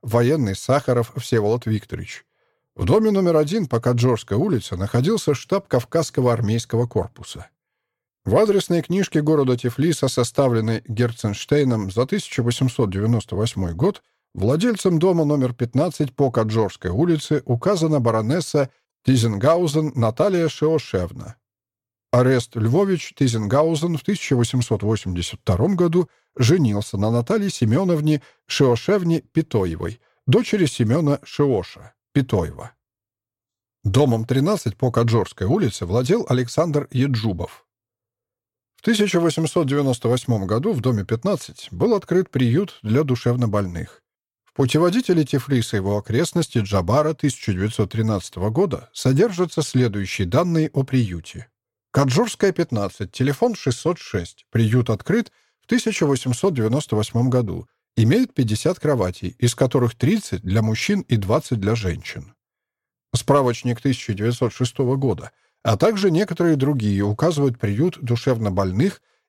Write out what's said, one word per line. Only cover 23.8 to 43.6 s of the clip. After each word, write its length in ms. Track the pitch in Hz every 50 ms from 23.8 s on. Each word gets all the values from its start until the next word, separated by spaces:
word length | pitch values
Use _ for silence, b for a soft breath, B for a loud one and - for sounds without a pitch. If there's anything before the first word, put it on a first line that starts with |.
| 160 175 170 151
в 40 | -
тысяча 320 | - 208 - - - 143
восемьсот 480 | 123 120 - - 127 120 - 117 101 -
восемьдесят 560 | 107 113 104 - 92 90 87 85 - - -
втором 360 | - - 95 87 117 185 202
году 320 | 170 180 170 160 180 170 - _ _ _ _ -
женился 640 | - 127 113 165 190 151 113 104 101 104 - -
на 140 | 98 101 110
Наталье 400 | 117 120 117 - 196 110 104 196
Семеновне 720 | - - 123 110 113 160 196 185 175 151 147 151 151 143 b b b b b
Шеошевне 760 | b - - 147 131 120 113 - - 196 208 180 165 165 160
Питоевой, 800 | - _ - 160 160 - - 113 95 87 82 78 87 87 113 - _ _ _ _ _
дочери 380 | - 127 220 247 - - 208 180
Семена 560 | 139 - - 120 107 120 165 165 143 143 135 -
Шеоша 680 | - - - 147 143 127 98 87 - - - - - _ _ _ _ -
Питоева. 600 | 143 135 - - 98 82 78 73 71 - - - _ _ _ _ _ _ _ _ _ _ _ _ _ _ _ _ _ _ _ _ _ -
Домом 400 | 104 98 127 147 135 117 110 113
тринадцать 540 | 117 127 135 139 175 214 190 - 117 101 -
по 120 | - 123
Каджорской 560 | 117 113 117 117 113 117 95 - - - 95
улице 380 | 95 143 214 190 117 - - -
владел 400 | 87 92 120 127 127 180 233 - -
Александр 580 | 135 127 127 120 - - 165 175 143 147 139 -
Еджубов. 760 | - 127 131 147 131 110 107 110 92 82 87 - - - _ _ _ _ _ _ _ _ _ _ _ _ _ _ _ _ _ _ _ _ _ _ _
В 60 | _ -
тысяча 380 | 214 233 202 208 196 - 175
восемьсот 460 | 170 165 147 - 165 151 - 175 165
девяносто 420 | 131 139 147 143 135 123 - - 117
восьмом 380 | 123 123 - - 117 107 95
году 260 | 92 107 113 147 220 214
в 80 | 131
доме 240 | 107 127 123 104 95
пятнадцать 640 | - 113 117 - 190 208 151 - - - - - -
был 240 | - 82 - 226 233
открыт 360 | 196 - - 180 185 190 -
приют 480 | - 131 127 117 113 160 208 180 - - -
для 200 | 107 110 143 156
душевнобольных. 960 | 139 127 117 - 123 120 123 123 110 101 104